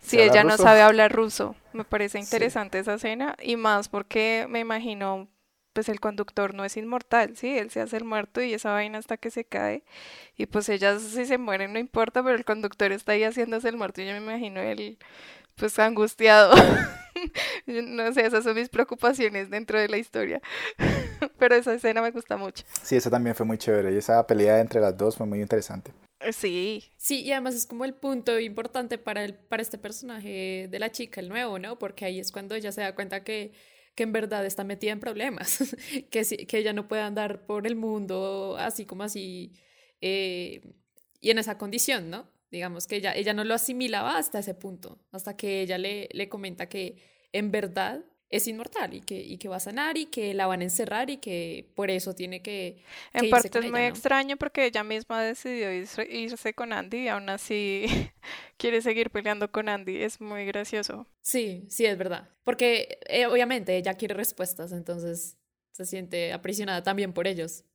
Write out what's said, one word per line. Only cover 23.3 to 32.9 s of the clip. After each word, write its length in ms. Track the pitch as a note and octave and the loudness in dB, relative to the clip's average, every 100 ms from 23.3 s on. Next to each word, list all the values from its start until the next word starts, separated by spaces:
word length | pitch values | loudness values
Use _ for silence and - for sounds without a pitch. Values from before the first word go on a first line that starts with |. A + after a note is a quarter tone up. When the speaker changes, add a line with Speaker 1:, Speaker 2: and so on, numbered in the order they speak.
| A2 | 0
Speaker 2:
fue 100 | A2 | -2
muy 120 | A2+ | -2
chévere 340 | - G#2 G2 | 2 2 4
y 60 | G2+ | 0
esa 280 | - A#2 A2+ | 4 4 6
pelea 320 | G#2+ G#2 A2 | 6 8 6
entre 200 | A#2 A#2 | 6 4
las 160 | G#2 F#2 | 4 4
dos 200 | G#2 - | 0 2
fue 100 | G#2+ | -4
muy 140 | G#2 | -4
interesante. 520 | G#2 A2 - F#2+ - - _ _ | 0 0 0 -10 -10 -20 _ _
Speaker 1:
Eh, 120 | A3+ | -6
sí. 520 | A3 G3+ F3 F#3+ G#3+ - _ | -4 -2 -2 -4 -6 -12 _
Speaker 3:
Sí, 240 | - C#4 | -4 -4
y 100 | B3+ | -2
además 220 | C4+ B3+ | -2 -2
es 120 | A#3+ - | -4 -6
como 180 | A#3 | -6
el 100 | C4+ | -8
punto 440 | C4 C#4 C4 A3+ A#3 | -6 -4 -2 0 0
importante 580 | A3+ G#3 A3+ C4 A#3+ A#3 | -2 -8 -8 -6 -6 -6
para 260 | A3 G#3 | -6 -6
el, 100 | G3+ | -6
para 280 | G3+ _ A3+ | -10 _ -6
este 160 | A3+ - | -6 -10
personaje 880 | G#3+ A3+ B3+ A3 G#3 G3 F#3+ F#3 F#3 | -12 -12 -14 -14 -10 -8 -6 -8 -8
de 80 | F#3+ | -6
la 120 | A3 | -6
chica, 300 | A3+ A#3 - | -6 -10 -10
el 80 | F3+ | -8
nuevo, 300 | A3 B3 F#3+ | -6 -4 -6
¿no? 200 | G3 A#3 | -8 -8
Porque 260 | G3 - | -10 -8
ahí 140 | F#3+ F#3 | -8 -6
es 140 | F#3 | -8
cuando 220 | - G3 | -10 -8
ella 180 | A3 G#3 | -8 -8
se 80 | G3 | -6
da 140 | G3 | -8